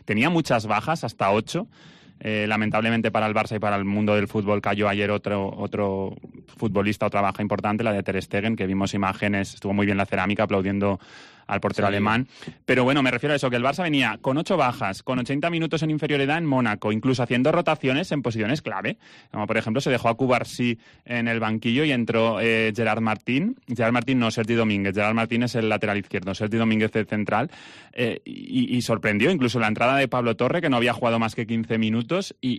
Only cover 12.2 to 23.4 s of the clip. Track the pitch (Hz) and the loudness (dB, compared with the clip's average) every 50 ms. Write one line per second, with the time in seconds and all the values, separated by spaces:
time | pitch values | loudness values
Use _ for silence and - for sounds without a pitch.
12.2 | 131 - - - - - - - _ - 127 127 123 127 139 151 131 127 120 120 | -2 -4 -10 -16 -16 -16 -16 -10 _ 0 2 4 4 4 4 4 2 2 0 0
13.2 | - 147 151 139 143 131 123 120 123 135 147 185 180 165 151 139 127 110 104 - | 0 0 0 0 0 0 0 2 0 0 0 0 -2 0 2 2 2 0 -2 -2
14.2 | - 139 131 151 - - 196 160 135 123 120 - 113 95 98 - - - 131 127 | -2 -2 0 0 0 0 2 2 2 2 0 -2 -4 -4 -4 -6 -6 -4 -2 -2
15.2 | 120 113 139 147 156 170 170 165 165 156 165 156 160 156 156 147 156 143 147 139 | -2 -2 -2 -2 -2 -2 0 -2 -2 -2 -2 -2 0 0 0 -2 0 0 0 0
16.2 | 139 135 151 165 170 151 135 127 123 110 104 - - 107 107 110 - 135 131 123 | 2 0 0 0 0 0 2 2 2 2 0 0 0 -2 -2 2 2 0 2 2
17.2 | 120 - 123 120 131 151 165 170 170 165 156 - - 131 131 147 190 - 170 143 | 0 0 2 2 4 4 4 2 2 0 -2 0 0 0 0 0 0 -2 -4 -2
18.2 | 117 123 110 113 104 104 143 147 - - 104 95 98 123 214 - _ - - - | -2 -2 -2 0 0 0 -2 -2 -4 -6 -6 -4 -4 -6 -6 -8 _ -20 -20 -20
19.2 | - _ - 107 104 101 110 113 107 117 110 135 - 156 127 117 - 117 117 - | -20 _ -6 -6 -4 0 -2 -2 0 0 -2 0 0 0 0 2 2 0 2 2
20.2 | 135 127 127 120 - - - - 123 120 117 113 - - - - _ - 120 120 | 2 2 2 2 0 -6 -4 -2 0 0 0 -2 -8 -20 -20 -20 _ -6 -4 -2
21.2 | 117 117 117 113 110 110 110 110 - 117 117 135 156 156 135 120 117 113 113 113 | -2 0 0 0 -2 -2 -2 -2 0 0 2 2 2 2 2 0 0 2 2 2
22.2 | 113 113 110 95 117 113 113 113 113 110 107 117 117 110 107 113 113 110 107 107 | 2 2 2 2 2 2 2 4 2 0 0 0 0 0 2 2 0 0 -2 -2
23.2 | - - 123 139 | -2 -2 -2 0